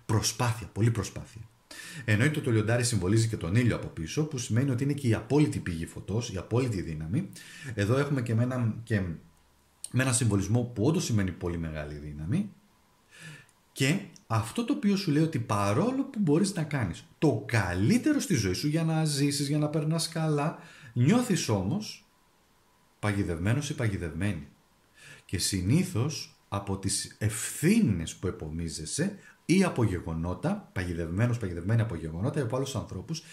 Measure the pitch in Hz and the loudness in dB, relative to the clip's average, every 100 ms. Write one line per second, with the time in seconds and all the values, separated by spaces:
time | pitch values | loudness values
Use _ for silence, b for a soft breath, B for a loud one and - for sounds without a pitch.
0 | - 107 - - 120 - 85 95 117 110 | 0 0 0 0 -2 -2 -6 0 2 2
1 | 92 - 78 - - _ _ B B 165 | -4 -8 -12 -16 -20 _ _ B B -8
2 | 110 104 147 151 123 110 104 120 117 104 | 0 2 2 2 0 2 2 2 2 0
3 | 90 113 113 110 82 107 120 82 - - | 2 4 2 0 0 2 2 0 -4 -8
4 | 78 147 151 127 - 110 139 120 139 139 | -4 -2 -2 -4 -2 0 2 0 -2 0
5 | 120 104 - 143 139 104 90 82 82 - | 0 0 2 4 4 0 -4 -4 -6 -10
6 | - 104 - 92 - 117 131 98 80 78 | -4 -4 -4 -8 -2 0 0 -2 -4 -6
7 | 78 117 196 B B B 139 107 101 135 | -2 -2 -2 B B B -8 -2 2 2
8 | 143 139 117 113 123 127 117 104 - 104 | 2 0 0 2 2 0 -2 -2 -2 0
9 | 90 78 - _ _ _ _ _ - 123 | 0 -6 -14 _ _ _ _ _ -4 0
10 | 131 117 120 98 90 120 123 - 123 170 | 2 2 4 2 2 0 0 0 2 2
11 | - 107 92 80 87 85 80 76 73 73 | 2 0 0 -2 -4 -4 -4 -6 -8 -10
12 | 73 73 80 170 214 - _ _ _ _ | -10 -8 -2 -2 -2 -10 _ _ _ _
13 | _ B 160 147 B _ _ - 135 190 | _ B -20 -20 B _ _ 0 2 2
14 | - - - 110 107 - 233 277 202 196 | -2 -16 -2 -2 0 -2 -2 0 2 2
15 | - 147 160 143 113 104 101 120 226 269 | 2 2 2 0 -2 0 2 2 2 0
16 | - 220 165 151 196 175 151 143 95 78 | -2 0 2 4 2 0 -2 -2 -2 -4
17 | - - 156 117 - 113 90 90 113 247 | -12 0 2 2 0 0 2 2 4 4
18 | 311 285 - 139 95 - 147 160 160 160 | 4 2 2 2 2 0 0 0 2 2
19 | 156 139 143 147 139 151 151 160 151 160 | 0 2 0 0 0 0 0 0 0 0
20 | - 165 160 147 151 - B B B 120 | -2 -2 0 2 0 -4 B B B 4
21 | 131 247 247 175 - 104 92 196 - - | 6 6 4 0 2 0 2 -2 -6 -12
22 | _ _ _ _ _ _ _ _ _ _ | _ _ _ _ _ _ _ _ _ _
23 | 104 101 87 80 98 135 143 143 113 95 | 0 0 0 0 0 0 0 -2 -2 -2
24 | 85 78 104 82 71 - _ _ _ B | -4 -2 -2 -2 -8 -18 _ _ _ B
25 | B B - 90 - 95 90 160 185 104 | B B -8 -4 -2 0 2 2 2 0
26 | 147 147 - _ _ 101 - 95 98 - | -2 -4 -12 _ _ -6 -4 -4 -2 -4
27 | - - 107 - - - 160 226 165 87 | -4 -4 -2 -2 -6 0 2 4 4 2
28 | 80 - 90 - 78 80 82 76 78 - | -2 -4 -6 -4 -6 -6 -6 -6 -6 -4
29 | 196 B B B - 185 180 - 110 87 | -4 B B B 2 4 4 2 0 0
30 | 82 82 85 90 156 208 - 95 90 85 | -4 -4 -4 -2 -2 -4 -4 -6 -4 -4
31 | 82 92 120 117 92 85 87 117 110 80 | -2 0 0 0 -4 -4 0 2 2 -2
32 | 80 82 123 160 117 131 139 104 - 92 | -6 -4 -2 -2 -2 -2 -2 -4 -6 -8
33 | - 160 B | -8 -10 B